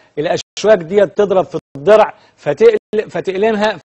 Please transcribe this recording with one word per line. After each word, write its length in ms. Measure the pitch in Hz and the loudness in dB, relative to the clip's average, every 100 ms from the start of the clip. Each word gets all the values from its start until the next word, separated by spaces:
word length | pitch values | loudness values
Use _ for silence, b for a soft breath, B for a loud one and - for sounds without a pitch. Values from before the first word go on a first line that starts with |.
| b - | b -8
الاشواك 600 | 170 175 - - 202 208 | -4 -4 -8 -4 2 2
دي 280 | 160 202 190 | 2 0 0
تضرب 380 | - 202 185 | 0 0 0
في 140 | - 165 _ 135 | -2 -8 _ -6
الضرع 380 | 151 214 170 - b _ | 2 4 4 -2 b _
فتقل-، 760 | 151 143 226 214 - 214 175 | -8 2 2 2 -4 -8 -6
فتقلمها، 680 | 170 185 190 220 208 214 180 | -8 -8 -4 -2 0 -2 -4